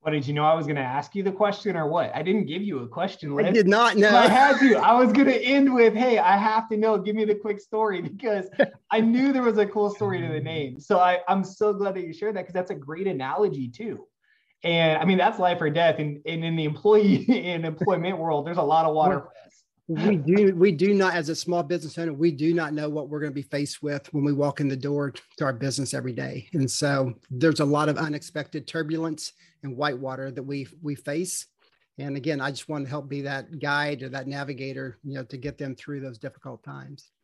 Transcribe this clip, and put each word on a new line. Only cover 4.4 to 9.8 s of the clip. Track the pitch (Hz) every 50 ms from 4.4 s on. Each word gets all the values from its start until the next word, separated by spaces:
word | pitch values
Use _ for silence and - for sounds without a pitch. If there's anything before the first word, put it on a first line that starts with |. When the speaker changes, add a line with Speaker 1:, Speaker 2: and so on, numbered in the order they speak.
| 269 285 269 233
Speaker 1:
to. | 269 262 214
I | - - 190 226
was | 247 254 233 208
gonna | 262 277 269 254
end | 226 226 247 269 277 277 269 254
with, | 247 233 226 214
"Hey, | 214 247 254 240 208
I | 185 185 196 202
have | 214 220 220 220 226 220
to | 220 208
know. | 214 220 220
Give | 202 180 202 208
me | 220 220
the | 214 214
quick | 208 208 220 208 202
story," | - _ - 214 214 220 196 175
because | - - - 196 269 240 208 202 185 185 - -
Speaker 2:
<laughs> | - 214 - - _ _
Speaker 1:
I | 208 220 220
knew | 226 233 247 262 277
there | 277 262 247
was | 233 220 208
a | 208
cool | 202 - 214